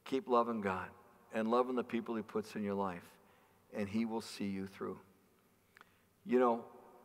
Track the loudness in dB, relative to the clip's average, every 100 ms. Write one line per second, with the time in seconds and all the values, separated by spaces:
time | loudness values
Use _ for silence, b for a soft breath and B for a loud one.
0 | -4 -2 4 4 4 2 0 -2 -4 -12
1 | -20 -20 -6 -2 2 4 4 0 0 -2
2 | -2 -4 -4 -4 -4 -4 -2 0 -2 -4
3 | -12 -20 b b b b b -6 -2 0
4 | 0 -2 -6 -6 -4 -4 -6 -8 -8 -8
5 | -14 _ _ _ _ _ _ b b b
6 | b b 0 4 6 4 -2 -18 -20 -20